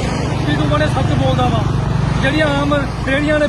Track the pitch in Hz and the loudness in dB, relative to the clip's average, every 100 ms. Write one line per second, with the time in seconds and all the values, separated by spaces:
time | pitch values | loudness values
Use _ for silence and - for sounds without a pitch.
0 | - - - - 302 302 294 294 - - | -2 -2 -2 -2 0 0 0 2 2 0
1 | - 294 - 170 185 - - - - - | 0 2 2 2 2 0 0 -2 -2 0
2 | - - 262 302 311 285 285 285 277 - | 0 0 0 2 0 0 0 0 -2 -4
3 | 269 269 294 302 | -2 0 0 0